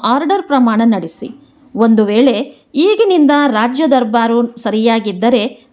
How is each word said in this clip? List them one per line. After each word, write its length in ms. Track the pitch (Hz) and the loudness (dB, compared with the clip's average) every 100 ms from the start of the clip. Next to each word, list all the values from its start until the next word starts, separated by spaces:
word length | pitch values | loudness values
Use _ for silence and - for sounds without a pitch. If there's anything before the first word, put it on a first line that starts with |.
| 214 | 0
ಆರ್ಡರ್ 380 | 262 311 392 | -2 0 -4
ಪ್ರಮಾಣ 380 | - 269 233 214 233 | 0 0 2 2 0
ನಡೆಸಿ. 420 | 202 165 - - - _ _ _ 190 | 0 -4 -12 -16 -16 _ _ _ -2
ಒಂದು 280 | 226 220 208 | 2 2 2
ವೇಳೆ 300 | 214 269 214 285 - _ - | 2 2 0 -6 -12 _ -2
ಈಗಿನಿಂದ 560 | 359 427 427 359 285 294 285 | 0 2 2 2 4 4 2
ರಾಜ್ಯ 340 | 214 240 262 311 | 0 -2 -2 0
ದರ್ಬಾರು 520 | 262 226 233 233 233 240 233 | 0 0 -2 0 0 -2 -6
ಸರಿಯಾಗಿದ್ದರೆ 840 | 220 214 233 226 208 180 220 220 214 - _ | -6 -2 0 0 -4 -4 0 0 -2 -8 _